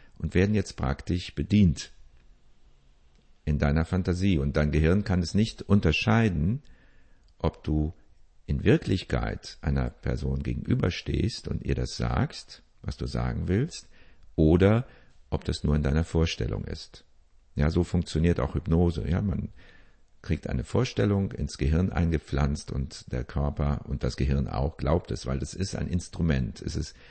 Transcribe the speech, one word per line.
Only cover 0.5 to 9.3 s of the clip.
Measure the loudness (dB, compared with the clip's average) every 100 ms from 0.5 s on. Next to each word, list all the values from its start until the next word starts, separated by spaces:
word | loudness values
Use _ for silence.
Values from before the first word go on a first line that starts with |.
| 2
jetzt | -2 -4
praktisch | -4 -4 -2 -4 -4 -6
bedient | 2 6 6 4 -6 -18 -20 -20 -20 -20 -20 -20 -20 -20 _ _ -20 -20 -20 -8 -4
in | 0
deiner | 2 2 0
Fantasie. | 0 0 0 2 2
Und | 2 2
dein | 2
Gehirn | 4 4 4
kann | 2 0
es | 0
nicht | 0 0 -4
unterscheiden, | 2 4 4 2 2 4 2 2 0 -2 -8 -20 -20 -20 -20 -20 -20 -4
ob | -4 -4
du | -2 0 -2 -6 -18 -20 -20 -14 -6
in | 0
Wirklichkeit | 4 4 2 -2 -2 -4 -2